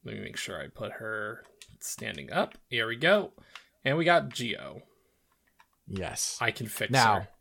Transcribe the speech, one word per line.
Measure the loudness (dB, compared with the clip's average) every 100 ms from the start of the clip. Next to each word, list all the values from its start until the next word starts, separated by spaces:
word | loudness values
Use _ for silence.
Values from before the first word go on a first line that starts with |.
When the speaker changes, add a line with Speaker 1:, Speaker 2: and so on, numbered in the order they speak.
Speaker 1:
Let | -12 -10
me |
make | -10 -10
sure | -8 -8
I | -10
put | -10 -10
her | -8 -6 -6 -6 -10 -16 _ -20 -14
standing | -10 -8 -8 -8 -4
up. | -2 -2 -6 _
Here | -2 -2
we | 2
go. | 4 4 2 -10 -20 -20 _ _
And | 0 2
we | 6
got | 6 4
Gio. | -4 -6 -6 -8 -14 -18 _ _ _ _ _ _ _ _ _ -10
Speaker 2:
Yes. | -6 -6 -4 -4 0
Speaker 1:
I | 0
can | 0 -6
fix | -4 2
Speaker 2:
Now, | 6 8 6
Speaker 1:
her. | 0 _